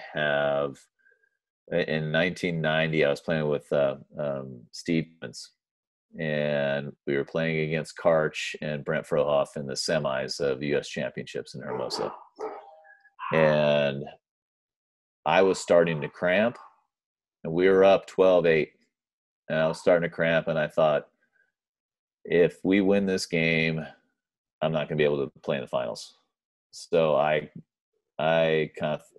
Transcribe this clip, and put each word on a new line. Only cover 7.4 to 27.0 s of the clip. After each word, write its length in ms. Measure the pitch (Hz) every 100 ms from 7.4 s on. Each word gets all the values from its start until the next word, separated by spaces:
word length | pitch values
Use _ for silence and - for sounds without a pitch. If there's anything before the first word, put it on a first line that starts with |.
| 82 80 78
against 280 | 80 76 -
Karch 580 | 87 80 78 - - -
and 240 | 76 73
Brent 220 | 69 76 -
Frohoff 500 | 78 71 71 69 78
in 100 | 67
the 60 |
semis 680 | 65 - 80 69 65 65 -
of 220 | 71 65
U 160 | 71 69
S 100 | -
Championships 680 | 82 64 - 65 67 -
in 80 | 65
Hermosa. 500 | 67 62 64 - 52 - - - 427 - - - - - _ - -
And 720 | 80 78 76 73 73 71 69 69 - _ _ _ _ _ _ _ _ _ _
I 180 | 76 90
was 180 | 95 87
starting 400 | - 87 85 78
to 80 | 71
cramp, 500 | - 90 95 117 - - _ _ _ _ _ _ _
and 80 | 82
we 160 | 82 95
were 160 | 95
up 220 | 95 95 -
twelve 380 | - 92 90
eight, 280 | 82 80 71 _ _ _ _ _ _ _ -
and 100 | 78
I 100 | 80
was 100 | 82
starting 300 | 95 87 85
to 60 |
cramp, 340 | - 82 82 80
and 100 | 80
I 80 | 76
thought, 420 | - 78 73 - _ _ _ _ _ _ _ _ _ _ _
"If 340 | - 85 82 -
we 160 | 92 98
win 260 | 95 101 98
this 200 | 92 -
game, 600 | 82 82 82 80 80 73 - _ _ _ _ _ _
I'm 100 | 80
not 160 | 78 73
gonna 100 | 76
be 60 |
able 200 | 73 73
to 140 | 69 -
play 160 | - 71
in 60 |
the 60 | 57
finals." 500 | 65 62 - - _ _ _ _ _ _
So 420 | - - 85